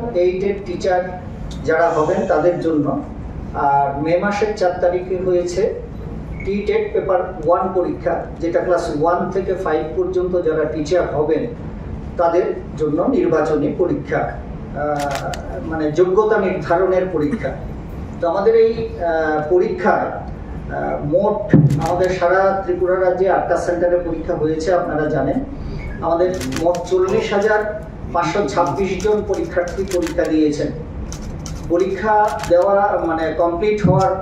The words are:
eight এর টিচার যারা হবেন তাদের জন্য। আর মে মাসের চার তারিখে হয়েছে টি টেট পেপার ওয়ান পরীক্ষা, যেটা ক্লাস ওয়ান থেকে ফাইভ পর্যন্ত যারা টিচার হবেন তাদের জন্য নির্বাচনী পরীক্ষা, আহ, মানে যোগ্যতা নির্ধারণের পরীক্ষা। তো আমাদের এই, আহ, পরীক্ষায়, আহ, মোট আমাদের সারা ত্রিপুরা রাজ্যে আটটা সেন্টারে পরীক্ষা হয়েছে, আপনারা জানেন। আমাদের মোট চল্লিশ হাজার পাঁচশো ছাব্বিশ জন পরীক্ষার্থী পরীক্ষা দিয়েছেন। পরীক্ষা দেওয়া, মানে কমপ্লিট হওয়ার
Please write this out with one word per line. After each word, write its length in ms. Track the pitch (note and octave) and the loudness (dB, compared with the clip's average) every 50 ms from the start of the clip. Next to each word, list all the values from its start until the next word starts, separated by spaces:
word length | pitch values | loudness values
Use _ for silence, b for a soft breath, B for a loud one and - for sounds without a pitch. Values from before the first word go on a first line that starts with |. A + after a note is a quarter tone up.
| - - - | -4 -2 0
eight 300 | F3+ F3+ F#3 F3+ F#3 G3 | 2 2 2 2 0 0
এর 120 | G3+ G3+ F#3+ - | 0 -2 -2 -4
টিচার 540 | - F3 - - G3 F#3 F3+ F3+ F#3 - - - - - - - - - - - | -8 -6 -2 0 2 2 2 2 -2 -6 -10 -10 -12 -10 -10 -10 -8 -8 -6 -2
যারা 240 | - D#3+ E3 E3+ E3 | 0 2 4 4 4
হবেন 380 | E3 D#3 D#3 - F#3+ - - - | 4 2 2 2 2 0 2 2
তাদের 320 | F3 D3+ D3+ F3+ F3 D3+ | 2 4 4 2 2 2
জন্য। 420 | - D#3+ D#3 D3 C#3 - - - - - - - - - - - - - - | 2 0 2 2 2 0 0 -4 -4 -6 -8 -10 -10 -10 -10 -10 -10 -8 -4
আর 480 | C#3+ D3 C#3 C#3 C#3 C#3 C#3 C3+ C3+ | -2 0 2 4 4 2 2 0 -2
মে 160 | D3+ D#3+ E3+ F3+ | 0 2 2 2
মাসের 400 | F#3+ G3+ G3+ G#3 A3 G#3+ G#3+ - | 2 2 0 0 0 0 0 2
চার 140 | F#3 F3+ F3 F3+ | 2 2 2 2
তারিখে 360 | F#3 F3+ F3+ F3+ F3+ F#3 F#3+ F3+ | 2 2 2 0 -2 -2 -4 -2
হয়েছে 560 | F#3 F3+ F3+ F3 F3 F3 F3 F3+ G#3 - - - - - - - - - - - - - - - - | 0 2 2 2 2 0 0 0 0 0 -2 -4 -8 -10 -12 -10 -10 -10 -10 -10 -10 -10 -10 -8 -4
টি 180 | F#3+ G3 G#3 G3+ G#3 | -4 -2 -2 0 0
টেট 260 | G#3 A3 G#3 - - | 0 0 0 0 -2
পেপার 400 | F#3+ D#3 D3+ F3+ F3+ - - - - - | -2 0 2 2 0 0 -2 -6 -4 0
ওয়ান 240 | E3+ E3+ - F#3+ F#3+ F#3 | 2 2 2 2 0 0
পরীক্ষা, 520 | F#3 E3+ D3+ D3 - - E3+ E3 - - - - - | 0 0 0 -2 -4 -2 -2 -2 -2 -4 -8 -8 -6
যেটা 200 | - E3 - E3+ | -4 -2 0 0
ক্লাস 320 | F3+ F#3 F3 D3 - D#3+ D3+ D3 | 0 2 0 0 0 -2 -2 0
ওয়ান 300 | D3+ E3+ F3 F#3+ F#3+ - | 2 2 2 2 0 -2
থেকে 220 | - G3 F#3 - F#3+ | -2 -2 -2 -2 -2
ফাইভ 300 | F3 F#3+ D#3+ D#3 D#3+ D#3+ D#3 - | -2 -2 0 0 0 -2 -2 -2
পর্যন্ত 460 | F#3 F3+ F3+ F#3 F3+ F3+ F3+ F3+ F3 | -2 -2 0 0 0 0 0 0 0
যারা 240 | D#3+ D#3 D#3 D#3 D3+ | 0 0 0 0 0
টিচার 500 | D3 - D#3+ D3 - F3+ F3 D3+ - - | -2 -2 -4 -2 0 0 0 0 0 0
হবেন 320 | D3 D3+ D3 D#3 C#3+ - - - - - - - - - - - - - - - - | 0 0 0 0 0 -2 -4 -8 -10 -10 -10 -10 -10 -10 -10 -10 -10 -10 -6 -2 0
তাদের 360 | F3 E3+ E3+ F3 G3+ G#4+ - - - - - - | 2 2 4 2 2 0 -2 -6 -8 -10 -6 -4
জন্য 240 | D#3 D3 C#3+ - | -2 0 0 0
নির্বাচনী 720 | - B3 C#4+ - - E3+ D#3+ D3+ D3+ D#3+ D3+ C#3+ C#3 - - - | 0 2 2 2 2 2 2 2 2 2 0 0 0 0 0 0
পরীক্ষা, 400 | F3+ F3 D#3 C#3 - - D#3 C#3+ | 0 0 0 -2 -4 -2 -2 -2
আহ, 1120 | - - - - - - - - - - - C#3+ D3 D3 D3 C#3+ C#3+ C#3+ C#3+ C#3+ C3+ C3+ C#3+ - - - - - - | -2 -4 -6 -8 -10 -10 -10 -10 -10 -10 -8 -4 -4 -2 -2 -2 -2 -2 -4 -4 -6 -6 -6 -8 -8 -8 -8 -8 -8
মানে 260 | E3 D#3+ D#3+ D#3 D3+ | -6 -4 -2 -2 0
যোগ্যতা 460 | D3+ E3+ F#3 F3+ F#3 G#3+ G#3 G#3+ A3 G#3+ | 2 2 2 4 4 4 4 4 4 2
নির্ধারণের 640 | G3 F#3 - - D3 - E3+ E3+ F#3+ F#3 F#3 F3+ F3+ - - | 2 0 -2 -2 0 2 2 2 4 4 2 2 2 0 0
পরীক্ষা। 360 | D3+ D3 C#3+ - - - E3 D3 - - - - - - - - - - - - - | 0 0 0 -2 -2 -4 -4 -6 -6 -8 -10 -10 -10 -12 -12 -10 -10 -10 -10 -8 -4
তো 60 | E3+ E3+ | -2 -2
আমাদের 280 | E3+ G3 G3+ A3 A3+ | 0 2 4 6 6
এই, 340 | A3+ A3+ A3+ A3+ - - - | 6 6 6 4 0 -4 -6
আহ, 520 | D3+ - F3 E3+ E3 D#3+ D#3+ D#3 D3+ D3+ D3+ - | -4 -4 -2 0 0 0 2 2 0 0 0 2
পরীক্ষায়, 580 | F3+ F3+ - - - - - G3+ F3 - - - | 4 4 4 2 0 0 2 2 2 2 0 -2
আহ, 880 | - - - - - - - - - - - - C#3+ C#3 C3+ C3 C3 - D3 | -4 -8 -10 -10 -10 -12 -12 -10 -10 -10 -10 -8 -6 -6 -4 -4 -4 -4 -2
মোট 500 | D3 D3+ F3+ G3+ G#3 G#3 G#3 G#3 - - D#3+ D3+ C#3 - - - E3+ | 0 2 2 2 2 0 -2 0 4 6 8 8 6 4 2 0 0
আমাদের 220 | F3 F3 F#3 F3+ | 2 2 2 2
সারা 520 | F#3 - F3 F3 F#3 F#3+ F#3+ G3 F3+ - - | 2 2 2 2 4 4 4 2 2 0 0
ত্রিপুরা 340 | F3 F3 D#3 F3+ F3 F#3 F#3+ | -2 -2 0 0 0 2 2
রাজ্যে 280 | F#3 F3+ F3 F3+ F#3+ F#3+ | 2 2 2 2 2 2
আটটা 280 | E3+ D#3 - - E3+ - | 2 2 2 0 0 0
সেন্টারে 420 | - - F3 E3+ F3 F3 F3 F3 F3 | 0 -2 -2 0 2 2 2 2 0
পরীক্ষা 300 | E3 E3 D#3 - - F3 | -2 -4 -4 -4 -4 -2
হয়েছে, 380 | D3+ D3+ D#3 D#3 D#3 - F#3+ F3+ | 0 0 0 0 0 0 0 2
আপনারা 360 | F3 E3+ - D#3 D3+ D#3 D3+ | 2 2 0 -2 -2 0 0
জানেন। 300 | D#3 C#3+ C3+ C#3+ F#3 C4 - - - B B B B B B B B B | 0 0 0 0 0 -2 -4 -6 -8 B B B B B B B B B
আমাদের 320 | - E3 E3 E3+ F3+ F#3 - - B2+ C3 C3+ D3+ D#3+ | -2 0 2 2 2 2 0 -2 -4 -4 -4 0 0
মোট 140 | F3 F3 D#3+ | 0 0 0
চল্লিশ 560 | - - F#3 F#3 F#3 F#3+ G3+ A3+ G#3+ - G#3 | 0 0 2 2 2 4 2 2 0 2 0
হাজার 500 | G3 G3+ G#3+ G#3+ G#3+ G#3 - - - - - - - - - - | 2 2 4 2 2 0 -2 -6 -8 -10 -12 -12 -12 -8 -4 -2
পাঁচশো 340 | E3+ E3+ E3+ G3+ G3+ - - | -2 0 0 0 0 0 0
ছাব্বিশ 540 | - F3 F3 D#3 C3+ G3 G3 F#3 F#3+ F3+ G3 | 0 0 0 0 0 -2 -2 -2 -2 0 0
জন 200 | G#3+ G#3+ G#3 - - | 2 2 2 0 -2
পরীক্ষার্থী 560 | F#3 E3+ E3 E3+ - F3 E3+ - - - F#3+ - - | -2 -2 -4 -2 -2 -2 -2 -2 -2 -4 -4 -2 -2
পরীক্ষা 300 | F3 E3 D#3 - - D#3+ | -2 -2 -2 -2 -2 0
দিয়েছেন। 440 | D#3 D#3+ D#3 D#3 D3+ C#3+ C#3+ D3 D3 - - - - - - - - - - - - - - - - - - - - | 0 2 2 2 2 2 0 -2 -4 -4 -6 -10 -10 -10 -10 -10 -8 -8 -10 -10 -10 -10 -10 -10 -10 -10 -8 -4 0
পরীক্ষা 600 | E3 F3 F#3+ F#3+ F#3 - G#3 A3 G#3+ G#3+ G#3 G#3+ - - - - | 0 2 2 0 -2 -2 0 2 4 4 4 2 0 -2 0 2
দেওয়া, 480 | E3+ F3 F#3 G3 G3+ G3 G3+ - F3+ F3 E3+ | 4 4 4 6 4 4 4 2 2 0 0
মানে 280 | E3 D#3+ D#3+ E3 D#3+ D#3 - | -2 -2 0 -2 -2 0 0
কমপ্লিট 500 | F3 E3+ E3+ F3 G#3+ G#3+ G#3 G#3 F#3 F3 | 0 0 0 0 0 0 2 4 4 4
হওয়ার 280 | - - F#3 F#3 F#3 F#3 | 4 4 4 2 0 0